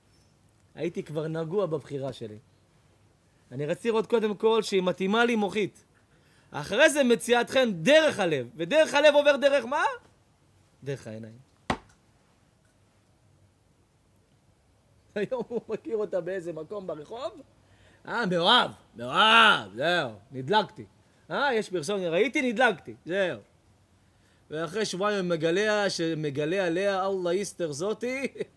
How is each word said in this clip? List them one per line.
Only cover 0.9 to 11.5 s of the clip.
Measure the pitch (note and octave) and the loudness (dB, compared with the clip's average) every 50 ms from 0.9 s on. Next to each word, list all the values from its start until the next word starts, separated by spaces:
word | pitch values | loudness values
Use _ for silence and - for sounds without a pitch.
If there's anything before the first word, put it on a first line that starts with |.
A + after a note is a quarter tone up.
| E3+ G3 D3+ | -6 -8 -10
כבר | - D3 D#3+ D3+ D#3+ | -8 -6 -6 -6 -4
נגוע | D#3+ D#3+ E3 D#3 E3+ G#3+ F#3+ | -6 -6 -6 -4 -4 -2 -2
בבחירה | D#3+ D3+ C3+ - - C#3 C3+ C3+ C#3 A#2+ | -2 -4 -6 -8 -8 -10 -8 -8 -8 -10
שלי. | - A#2 G#2+ G#2+ G#2+ - _ _ _ _ _ _ _ _ _ _ _ _ _ _ _ _ _ _ _ _ _ B2 | -10 -12 -14 -14 -18 -20 _ _ _ _ _ _ _ _ _ _ _ _ _ _ _ _ _ _ _ _ _ -10
אני | C3 D3 | -8 -6
רציתי | D3 F3 - - A#3 | -6 -6 -4 -2 -2
לראות | A3 A3+ F#3+ | 0 0 0
קודם | - A#3 A3+ G#3 G#3+ G3+ | 0 0 0 0 0 -2
כל | - - A3 A3+ A3 G#3 | 0 2 2 2 2 0
שהיא | - G3+ F#3+ F3+ | 0 0 0 2
מתאימה | F#3 F3 - F#3+ F#3+ G#3 A3+ A#3+ | 0 0 0 0 0 2 2 2
לי | A#3+ A#3+ | 2 2
מוחית. | A3 G#3 F#3 F3+ G#3+ G3 D#3 - _ _ _ _ _ _ _ _ _ _ _ _ _ _ _ | 0 0 -2 -2 -2 -4 -4 -6 _ _ _ _ _ _ _ _ _ _ _ _ _ _ _
אחרי | - C#3 D3 C#3+ F#3+ A3+ D4+ D#4+ | -12 -10 -8 -4 2 4 4 4
זה | C4+ D4+ C4+ | 6 4 4
מציאת | A#3+ A#3 - - A#3 A#3+ A#3+ A#3 A#3+ | 4 2 2 2 2 2 2 2 0
חן | - C4 C4 A#3 G3 | 0 2 2 2 0
דרך | E3 D#3 A#3 D4 D#4 D#4+ C#4+ - G3 | 0 4 6 6 8 6 4 2 0
הלב, | G3 E3+ D#3 C3+ A#2+ A#2 - | -2 0 0 -2 -4 -6 -8
ודרך | D3 E3 E3+ B3+ D#4 D#4 A#3+ B3 | -8 -4 0 2 4 4 4 4
הלב | C#4+ D4+ D4+ C#4+ | 4 6 6 6
עובר | D4 C#4+ D4 C#4+ | 6 6 4 4
דרך | C4 C#4 C#4 C#4 C#4 A3+ | 4 4 2 2 2 0
מה? | A#3+ C#4 D#4 F4+ C#5 B4+ A#4+ - _ _ _ _ _ _ _ _ _ _ _ _ _ _ _ B2+ | -2 -2 -2 -2 -2 -4 -6 -12 _ _ _ _ _ _ _ _ _ _ _ _ _ _ _ -12
דרך | C3+ C#3 A#2+ - | -10 -10 -10 -12
העיניים." | A2+ A2 A2 A2+ A2 A2+ B2 C3+ _ | -14 -14 -14 -16 -18 -20 -20 -20 _